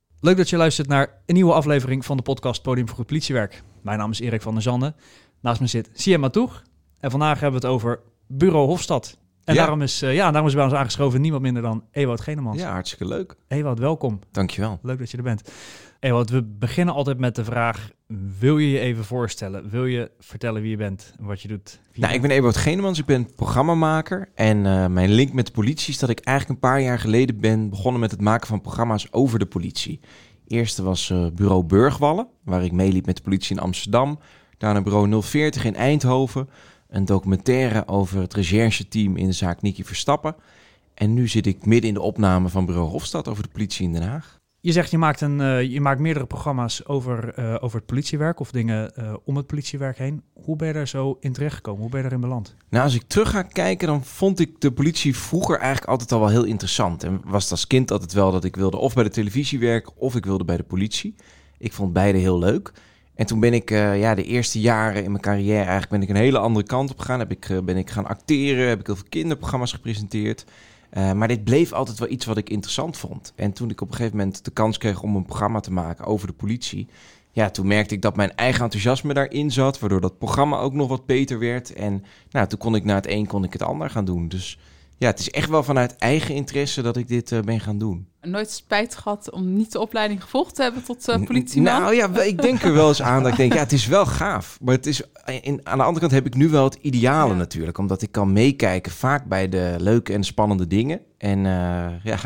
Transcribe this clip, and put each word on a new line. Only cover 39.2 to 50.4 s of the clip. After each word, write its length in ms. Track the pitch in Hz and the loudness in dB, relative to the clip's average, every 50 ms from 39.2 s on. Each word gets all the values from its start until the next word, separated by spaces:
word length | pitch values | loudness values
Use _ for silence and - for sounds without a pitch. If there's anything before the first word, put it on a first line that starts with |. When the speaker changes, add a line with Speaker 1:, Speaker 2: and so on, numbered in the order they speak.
| 92 | 0
Speaker 2:
de 60 | 95 92 | -2 0
zaak 300 | - 98 90 87 - - | 0 -2 -2 -2 -2 -4
Nicky 220 | 101 95 - - | -4 -4 -4 -8
Verstappen. 500 | - - - - - 143 147 - 156 156 - _ _ _ - - _ _ _ _ _ _ | -10 -8 -4 -2 0 0 0 -2 -4 -8 -8 _ _ _ -20 -20 _ _ _ _ _ _
En 200 | - 104 104 110 | -2 0 2 2
nu 140 | 123 123 110 | 2 2 2
zit 180 | 101 113 101 | 2 2 2
ik 200 | 101 92 - - | 0 0 0 2
midden 220 | 101 113 120 107 113 | 4 4 4 4 2
in 60 | 104 | 0
de 60 | 98 | -2
opname 480 | - 101 - - 107 95 92 90 92 90 | -2 -2 0 2 2 4 4 4 2 2
van 180 | 85 95 92 | 0 0 0
Bureau 220 | 85 87 87 85 80 | 0 0 0 -2 -2
Hofstad 380 | 90 151 - - - 165 147 - | -4 -6 -6 -6 -6 -6 -6 -6
over 140 | 117 104 104 | -6 -8 -8
de 60 | - | -8
politie 360 | - - 110 98 - - 92 | -6 -6 -6 -4 -4 -4 -4
in 60 | 87 82 | -2 -2
Den 100 | 85 85 | -2 -4
Haag. 380 | 95 123 160 156 - _ _ _ _ _ _ | -4 -6 -8 -10 -14 _ _ _ _ _ _
Speaker 1:
Je 120 | - 175 165 | -2 0 2
zegt, 180 | 175 165 - | 2 2 2
je 80 | - 160 | 2 2
maakt 220 | 165 156 143 - | 2 2 2 0
een, 200 | 151 147 143 143 | -2 -2 0 0
eh, 220 | 139 135 131 127 127 | 0 2 2 2 0
je 180 | 131 123 143 | 0 -2 0
maakt 200 | 143 143 139 131 | 0 0 2 2
meerdere 260 | 151 165 160 147 127 | 0 0 0 -2 -4
programma's 600 | - - - - 151 139 127 120 117 - - - | -6 -8 -6 -4 -4 -2 -2 -2 -4 -4 -6 -6
over, 480 | - 143 139 123 127 123 113 113 117 - | -4 -4 -4 -2 -4 -4 -4 -6 -6 -6
eh, 200 | - 123 113 113 117 | -6 -4 -4 -4 -4
over 160 | - 120 110 | -4 -4 -6
het 100 | 117 - | -6 -6
politiewerk 540 | - 120 127 147 - - 147 151 160 170 - | -4 -4 -4 -2 -2 -4 -2 -2 -2 -2 -4
of 100 | 143 - | -6 -6
dingen, 440 | - 123 113 113 113 107 110 - - | -2 -2 0 0 0 -2 -4 -6 -8
eh, 180 | - 113 107 107 101 - | -10 -8 -8 -8 -8 -6
om 120 | - 139 | -4 -4
het 100 | 143 143 | -4 -4
politiewerk 520 | - - 147 135 - - 139 139 135 127 - | -4 -6 -8 -6 -8 -8 -6 -6 -6 -6 -6
heen. 240 | 131 135 151 151 - _ _ | -6 -6 -6 -8 -10 _ _
Hoe 240 | - | -12